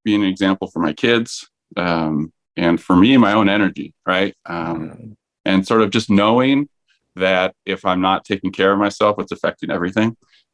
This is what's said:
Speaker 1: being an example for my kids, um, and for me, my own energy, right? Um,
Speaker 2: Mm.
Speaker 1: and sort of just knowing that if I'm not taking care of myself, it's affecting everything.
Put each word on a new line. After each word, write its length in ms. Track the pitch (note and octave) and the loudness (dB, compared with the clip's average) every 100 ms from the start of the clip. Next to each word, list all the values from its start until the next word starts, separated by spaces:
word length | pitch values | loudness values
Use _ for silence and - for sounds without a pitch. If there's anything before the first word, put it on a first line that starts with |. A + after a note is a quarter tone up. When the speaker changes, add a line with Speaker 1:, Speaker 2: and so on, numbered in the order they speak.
| A2 | -2
Speaker 1:
being 160 | G#2 | 0
an 80 | G2 | 0
example 380 | F2+ F#2+ F#2+ F#2+ | 0 -2 -2 -4
for 120 | - | -4
my 140 | E2 | -4
kids, 560 | D2+ A#2+ A#2 A#2 - - _ _ - | 0 0 0 -2 -10 -16 _ _ -6
um, 560 | F2 E2 D#2+ D2+ D2+ _ _ - | -2 -2 -2 -4 -6 _ _ -4
and 240 | F2 E2+ | -2 -2
for 160 | - F2+ | 2 4
me, 220 | G#2+ C3+ | 6 6
my 160 | G#2+ | 4
own 160 | G#2+ G2 | 4 2
energy, 460 | G2+ F#2+ - D2+ _ - | 2 0 -4 -14 _ -4
right? 300 | F#2 G2 - - | -2 -2 -6 -10
Um, 460 | E2+ E2 E2 D#2 | -8 -6 -8 -10
Speaker 2:
Mm. 240 | - A2+ - _ _ - | -14 -20 -20 _ _ -2
Speaker 1:
and 220 | F#2+ G2 | -2 2
sort 140 | A2+ | 0
of 80 | G#2 | 2
just 200 | A2 A2 | 0 0
knowing 600 | G2 G#2 A#2+ C3 C#3 D3 _ _ _ _ - | 2 4 4 2 0 -2 _ _ _ _ -4
that 400 | F#2+ F#2 F#2 - - | 0 2 0 -4 -8
if 180 | F#2+ | -4
I'm 160 | G2 F#2 | -2 0
not 260 | F#2 F#2+ - | 0 -2 -2
taking 260 | G2 F#2 | -6 -6
care 200 | F#2 F#2+ | 0 0
of 60 | G2+ | 2
myself, 400 | G2+ - G#2+ G#2 | -2 0 0 0
it's 140 | G#2 | -6
affecting 400 | - E2 - F2+ | -6 -6 -6 -8
everything. 440 | E2 F2+ G#2 A2+ A2+ _ _ _ | -4 -4 -2 -2 -4 _ _ _